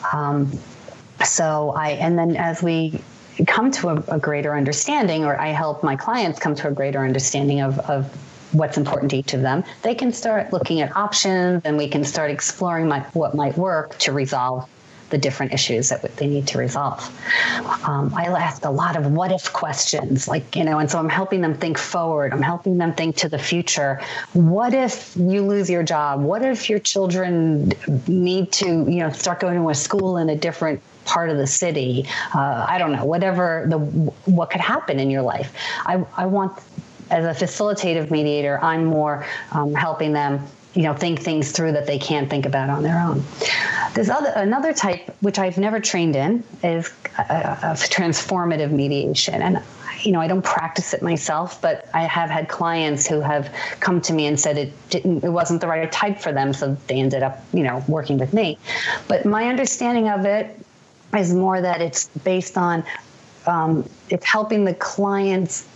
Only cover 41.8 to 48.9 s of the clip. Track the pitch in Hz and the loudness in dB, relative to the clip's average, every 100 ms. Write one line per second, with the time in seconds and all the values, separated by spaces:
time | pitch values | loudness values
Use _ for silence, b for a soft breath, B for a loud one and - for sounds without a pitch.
41.8 | 143 139 - 151 139 143 135 135 135 147 | 0 -2 0 -2 0 0 0 0 0 0
42.8 | 151 170 170 139 - - B B B B | 2 2 2 0 -4 -4 B B B B
43.8 | B 226 220 262 285 220 196 254 320 - | B 0 2 2 0 0 2 2 0 0
44.8 | 202 175 - - 202 196 190 175 208 220 | 0 -2 -6 -2 0 2 0 2 0 0
45.8 | 214 180 165 139 147 233 226 - 175 165 | 0 2 2 4 2 0 -2 -4 0 0
46.8 | 165 - - - - 160 - - - 131 | -4 -10 -10 -4 -2 0 -2 -4 -4 -2
47.8 | - - 170 151 - 185 175 156 147 143 | 0 2 2 0 0 0 2 0 2 2
48.8 | 139 | 2